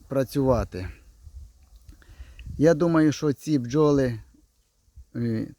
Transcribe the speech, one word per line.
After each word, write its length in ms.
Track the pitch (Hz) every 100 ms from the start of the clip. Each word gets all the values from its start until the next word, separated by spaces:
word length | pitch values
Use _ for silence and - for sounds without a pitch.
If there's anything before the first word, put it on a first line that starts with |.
| -
працювати. 840 | 135 131 143 131 117 101 92 92 - - _ - - - _ _ - - - - - - - - -
Я 160 | 151
думаю, 380 | 160 170 160 156
що 220 | - 156
ці 260 | 135 156 147
бджоли, 600 | 120 147 151 143 127 110 - _ _ _ _ _ _ - - 120
е, 320 | 117 113 110